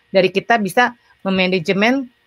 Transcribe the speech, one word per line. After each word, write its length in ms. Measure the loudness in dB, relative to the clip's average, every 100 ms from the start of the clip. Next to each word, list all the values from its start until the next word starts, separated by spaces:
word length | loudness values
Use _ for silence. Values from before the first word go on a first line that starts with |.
| _
dari 200 | 0 0
kita 300 | -2 -2 -2
bisa 340 | 0 0 0 -2 _ _
memanajemen 840 | -4 -2 0 -2 -2 0 0 0 -4 _